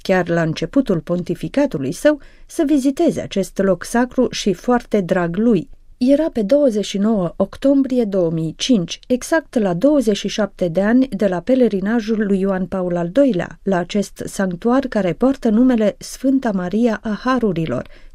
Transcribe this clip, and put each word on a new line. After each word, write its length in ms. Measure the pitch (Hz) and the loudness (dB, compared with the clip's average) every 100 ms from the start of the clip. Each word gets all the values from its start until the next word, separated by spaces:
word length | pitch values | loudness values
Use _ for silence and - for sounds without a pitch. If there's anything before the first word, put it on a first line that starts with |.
chiar 280 | - 185 175 | 0 0 2
la 120 | 170 | 0
începutul 580 | 160 156 165 - - 170 | 0 -2 -2 0 0 -2
pontificatului 920 | - 175 175 170 - - 139 - 135 | -2 -4 -4 -6 -4 -2 0 -2 -6
său, 280 | 175 294 302 - - - | 0 0 0 -6 -20 -12
să 180 | - 285 | -4 0
viziteze 560 | 294 269 277 330 160 | 2 0 0 0 0
acest 360 | - 196 185 - | -4 -4 -4 -2
loc 260 | 196 175 | 0 0
sacru 440 | - 233 247 - 240 | -2 -2 0 0 -2
și 220 | - 208 | 0 -2
foarte 480 | - - 240 - 208 | -2 0 -2 0 -2
drag 360 | 170 185 175 180 | 0 0 0 0
lui. 320 | 233 202 - - - - | 2 2 -2 -12 -20 -2
Era 320 | 254 285 320 | 2 2 2
pe 80 | 254 | -2
douăzeci 440 | 196 285 285 208 190 | 2 4 4 2 -2
și 120 | 190 | -2
nouă 360 | 208 214 170 - | 0 0 -2 -2
octombrie 680 | 196 - 269 277 262 254 | -4 0 2 2 2 0
două 260 | 214 190 170 | 0 0 0
mii 240 | 160 160 - | 0 -4 -4
cinci, 420 | - 226 170 - - | 0 2 0 -8 -4
exact 520 | 247 - 330 311 254 | -4 0 -2 0 -2
la 140 | 202 | 0
douăzeci 440 | 175 269 302 220 202 | 2 2 4 2 0
și 100 | 202 | -4
șapte 400 | - 202 - 180 | -4 -4 -2 -2
de 140 | 170 | 0
ani 260 | 202 247 262 | 2 2 2
de 200 | 202 202 | 0 -2
la 120 | 180 | 0
pelerinajul 840 | - 262 233 202 196 240 214 214 202 | 0 2 2 2 -2 -2 -2 -2 0
lui 140 | 196 | 0
Ioan 260 | 196 185 180 | 0 -2 -4
Paul 300 | 190 180 175 | -4 -2 -2
al 140 | 175 | 0
doilea 500 | 214 277 175 - - | 2 4 2 -4 -6
la 140 | - 180 | -2 -2
acest 460 | 170 208 - - - | 0 -4 -4 -8 -10
sanctuar 600 | - 185 175 - 175 - | -4 -4 -2 0 0 0
care 240 | 214 185 | -2 -2
poartă 360 | 160 254 277 240 | 0 0 2 0
numele 460 | 214 254 233 208 - | 4 4 4 0 -2
Sfânta 540 | - - 269 269 247 | -12 -4 0 0 0
Maria 480 | 196 175 208 240 214 | -4 -2 0 0 0
a 160 | 220 208 | -4 -4
Harurilor, 640 | 240 262 220 165 156 127 - - - | -2 0 0 -2 -4 -6 -8 -16 -20